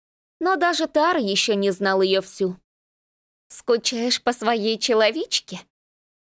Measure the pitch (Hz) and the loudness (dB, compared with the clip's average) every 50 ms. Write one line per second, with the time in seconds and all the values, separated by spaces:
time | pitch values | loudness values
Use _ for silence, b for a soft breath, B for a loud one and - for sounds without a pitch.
0 | _ _ _ _ _ _ _ - 320 359 381 285 349 349 339 302 320 311 - 302 | _ _ _ _ _ _ _ -4 -2 -2 0 2 0 0 0 0 -2 0 2 2
1 | 302 339 359 320 226 196 196 196 - - 208 202 196 196 185 185 202 196 190 190 | 2 2 2 0 0 0 0 -2 0 0 0 0 0 0 0 0 0 0 2 2
2 | 190 190 190 190 185 - - - 196 185 185 - _ _ _ _ _ _ _ _ | 2 4 2 0 0 -4 -6 -4 -4 -4 -4 -6 _ _ _ _ _ _ _ _
3 | _ _ _ _ _ _ _ _ _ - - - - - 233 233 - - 254 226 | _ _ _ _ _ _ _ _ _ -16 -16 -12 -2 0 0 0 0 -2 -4 -2
4 | 233 247 247 - - 240 247 - 220 226 233 226 202 220 226 214 - - 226 220 | -2 0 -2 0 0 -2 -2 0 0 0 0 0 0 -2 -2 -2 0 0 2 4
5 | 220 214 226 320 403 - - - - - 185 175 - _ _ _ _ _ _ _ | 4 2 2 -2 -6 -4 -4 -6 -6 -6 -16 -16 -16 _ _ _ _ _ _ _
6 | _ _ _ _ | _ _ _ _